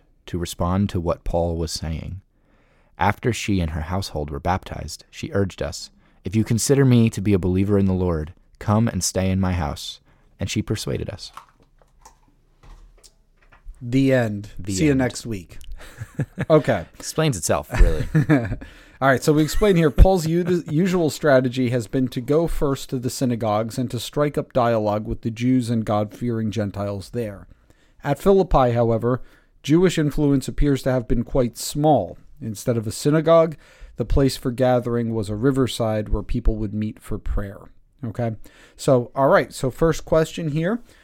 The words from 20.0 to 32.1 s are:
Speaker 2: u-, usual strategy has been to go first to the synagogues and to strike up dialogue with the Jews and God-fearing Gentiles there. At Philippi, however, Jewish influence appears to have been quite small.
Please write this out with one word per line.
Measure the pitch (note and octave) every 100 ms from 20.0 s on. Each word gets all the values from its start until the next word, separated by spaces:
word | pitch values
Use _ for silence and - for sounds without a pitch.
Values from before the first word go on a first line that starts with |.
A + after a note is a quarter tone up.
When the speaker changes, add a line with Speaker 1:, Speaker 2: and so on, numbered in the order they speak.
| F#3+ F#3+ D#3+
Speaker 2:
u-, | E3+ F3 F3 D#3+
usual | D3+ F#3+ F3+ D#3
strategy | - D#3 C3 B2+ B2+ B2
has | B2+ G#2+
been | C3+ B2
to | C3
go | A#2+ D3+ E3
first | - D3 C3+ -
to | C3
the | B2
synagogues | - B2+ A#2 A2 G#2 A#2 B2
and | A#2+
to | A#2+
strike | - D3+ D3 D3
up | -
dialogue | B2+ A#2+ A2+ G#2+ G#2+ A2
with | A2
the | A#2
Jews | A2 B2 B2+ A2+
and | A#2
God-fearing | A2 G#2 G#2+ - A#2+ A2+ A2
Gentiles | G#2+ G2+ G2 G2+ G2+ -
there. | A#2+ G#2+ F#2+ F2 - _ _ _ _
At | C#3+ C#3+
Philippi, | G3 G3 F3 D3+ B2
however, | A#2 A#2 A2+ A#2 B2+ - _ _ _
Jewish | - E3 F#3 E3
influence | D3+ - D3 C#3 -
appears | - D3 C3+
to | C#3
have | B2+ A2+
been | A#2+
quite | - C#3 A#2+ -
small. | - D3 D3+ B2+ F2